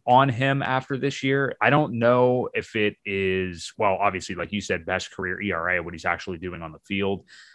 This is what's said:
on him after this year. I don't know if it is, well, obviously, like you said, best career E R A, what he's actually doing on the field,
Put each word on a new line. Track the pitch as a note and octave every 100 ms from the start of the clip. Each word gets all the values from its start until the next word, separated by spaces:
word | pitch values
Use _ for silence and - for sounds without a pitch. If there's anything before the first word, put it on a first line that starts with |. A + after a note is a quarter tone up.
| -
on | B2+ C#3
him | A#2 C3+ C#3
after | - C3 - C3
this | C#3 -
year. | C3+ C#3 C3+ -
I | A2+
don't | D3 A2 A#2
know | A#2 B2 B2+ B2 G#2+
if | A2 - A2
it | G#2 - G#2
is, | G2 F#2+ F#2+ F#2 E2+ - -
well, | G#2 F#2
obviously, | G2+ F#2 -
like | F2 D#2+
you | G2+
said, | - F2+
best | E2 F#2 -
career | - F#2 F#2
E | G2+
R | E2 F2
A, | F2+
what | E2+
he's | E2+
actually | F#2 E2+ - E2+
doing | F2+ E2+
on | D#2+
the | D2+
field, | - G2 G2 - - - -